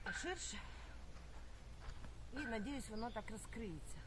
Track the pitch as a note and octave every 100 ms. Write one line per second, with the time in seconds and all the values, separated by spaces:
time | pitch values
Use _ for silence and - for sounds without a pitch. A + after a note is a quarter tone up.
0 | - - E4+ F#4 - - - - - -
1 | - - - - - - - - - -
2 | - - - C4 B3 A3+ G#3+ C#4 A3+ G#3+
3 | A#3+ A#3 G3+ G#3+ - A3+ G#3+ D#3 - -